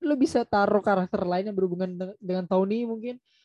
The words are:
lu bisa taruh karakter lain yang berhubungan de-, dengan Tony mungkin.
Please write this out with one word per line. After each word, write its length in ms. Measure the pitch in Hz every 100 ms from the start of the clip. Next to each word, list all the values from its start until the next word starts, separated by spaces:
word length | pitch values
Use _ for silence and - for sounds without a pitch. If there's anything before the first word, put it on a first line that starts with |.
| 330
lu 80 | 285
bisa 240 | 294 240
taruh 400 | 240 208 202 208
karakter 400 | 196 190 185 202
lain 320 | 180 175 202
yang 40 | 196
berhubungan 420 | 190 175 185 180
de-, 160 | 185 208
dengan 320 | 190 185 175
Tony 400 | 190 190 220 240
mungkin. 320 | 226 233 247 _ _